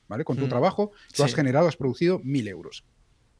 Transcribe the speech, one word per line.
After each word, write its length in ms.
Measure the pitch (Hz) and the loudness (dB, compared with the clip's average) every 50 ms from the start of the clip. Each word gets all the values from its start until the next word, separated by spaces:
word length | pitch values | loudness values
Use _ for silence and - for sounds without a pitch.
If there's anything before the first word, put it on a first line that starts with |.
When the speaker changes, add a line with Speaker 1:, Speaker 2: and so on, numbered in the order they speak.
| _ - | _ -10
Speaker 1:
¿vale? 160 | 101 113 160 | -8 -6 -4
Con 120 | - 139 | -4 -2
tu 100 | 131 135 | -2 -2
Speaker 2:
Mm. 20 | 131 | -2
Speaker 1:
trabajo, 440 | 127 120 143 185 185 - 202 208 - - - - - | 0 2 2 2 2 0 -4 -4 -6 -12 -20 -6 0
tú 80 | - 143 | 0 0
has 80 | 131 | 2
Speaker 2:
Sí. 60 | 120 | 2
Speaker 1:
generado, 320 | 160 147 131 123 143 175 170 | 2 2 2 4 4 4 2
has 80 | - | 2
producido 420 | - 143 131 117 - 170 170 185 175 123 | 0 -2 -2 -2 0 0 0 0 0 -2
mil 240 | 127 139 139 110 101 | -2 -2 -2 -2 -4
euros. 360 | 95 82 82 80 - - - _ _ _ _ _ _ _ _ _ _ _ | -6 -10 -14 -16 -16 -18 -20 _ _ _ _ _ _ _ _ _ _ _